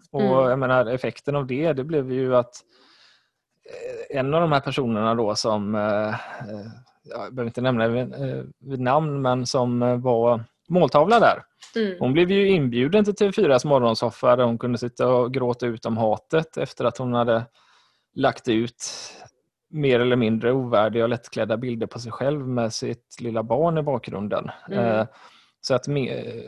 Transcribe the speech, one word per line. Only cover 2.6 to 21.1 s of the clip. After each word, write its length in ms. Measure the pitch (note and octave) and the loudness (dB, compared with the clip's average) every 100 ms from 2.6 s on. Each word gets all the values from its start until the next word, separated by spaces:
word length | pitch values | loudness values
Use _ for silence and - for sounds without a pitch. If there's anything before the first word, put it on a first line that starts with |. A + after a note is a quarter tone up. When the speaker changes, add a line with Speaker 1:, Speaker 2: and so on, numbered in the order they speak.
| _ _ _ _ _ _ _ _ _ _ - - B2 A#2 - | _ _ _ _ _ _ _ _ _ _ -20 -14 -12 -12 -8
Speaker 1:
eh, 80 | C3+ | -4
en 160 | C3 | 0
av 80 | D#3+ | 2
de 100 | E3+ | 2
här 80 | C#3+ | 2
personerna 560 | C#3 C3 B2 G#2+ A2+ A#2 | 0 -2 -2 0 0 0
då 200 | G#2+ G#2+ | 0 0
som, 400 | A#2 G#2+ G2+ G#2+ | -2 -2 -2 -2
eh, 320 | G#2+ G#2 G#2+ | -2 -2 -2
eh, 60 | A2 - - G#2 G#2 G#2+ A2+ _ _ | -6 -10 -14 -12 -12 -14 -18 _ _
ja, 200 | - - | -14 -12
jag 100 | G#2 | -10
behöver 160 | B2+ A#2 | -8 -8
inte 120 | B2 | -2
nämna 260 | B2+ A#2+ A2+ | -2 2 0
vid, 260 | A#2+ B2+ | 0 -4
eh, 300 | B2+ C3+ C3 C3 - | -8 -8 -8 -12 -18
vid 200 | C#3 C3 | -10 -4
namn, 420 | B2 D3 D#3 C#3 | 0 2 0 -2
men 240 | C3 B2+ B2 | 0 0 -2
som, 360 | C#3 B2 A#2+ | -2 0 0
eh, 160 | B2 B2 | 0 0
var 460 | B2+ A#2 A#2 A2+ A2+ _ _ | 0 2 2 0 -4 _ _
måltavla 500 | F3 D3+ D3 E3 A#3 | 2 4 4 6 6
där. 240 | C#3 F2 - _ - A3+ | 6 4 -4 _ -10 -4
Speaker 2:
Mm. 220 | G#3 F3+ | -4 -2
Speaker 1:
Hon 140 | B2+ | 0
blev 180 | C#3+ F3+ | 2 4
ju 180 | G3 G3 | 4 4
inbjuden 560 | F#3+ C3 A#2 C3+ G#3 G#3 | 2 2 0 2 2 2
till 100 | G3 | 2
T 100 | G3+ | 0
V 60 | |
fyras 340 | F#3+ F3 B2+ D3+ | 2 4 4 4
morgonsoffa 680 | C3+ A#2+ A2+ A#2 - B2+ B2 | 4 4 2 -2 0 2 4
där 80 | |
hon 140 | A#2+ A#2 | 4 0
kunde 200 | B2 A#2+ | -2 -4
sitta 300 | B2 - B2+ | -4 -2 2
och 260 | B2 B2 | 4 2
gråta 320 | C3 B2 A#2+ B2 | 0 -2 -2 -4
ut 200 | A2 A#2 | -4 -4
om 120 | A2+ | 0
hatet 600 | A2 G#2 - D#3+ D#3+ - | 0 0 0 -2 -2 -6
efter 280 | C3+ - B2 | -8 -2 -4
att 120 | - | -2
hon 160 | B2+ | -2
hade 320 | A#2+ A#2+ A2+ A#2+ _ _ _ _ _ _ - | 0 2 0 -2 _ _ _ _ _ _ -2
lagt 320 | C3+ - - | -2 0 0
ut 380 | A2 A#2+ - - - - - - _ _ _ _ | 0 0 -6 -14 -12 -16 -20 -20 _ _ _ _
mer 300 | D#3 C#3 A#2+ | -2 2 4
eller 160 | B2 B2+ | 4 2
mindre 360 | A2 A2+ A#2 | 2 2 0
ovärdiga 520 | C3+ B2 A2+ G#2+ A2+ | 0 2 2 2 2
och 60 | |
lättklädda 480 | A2+ | 0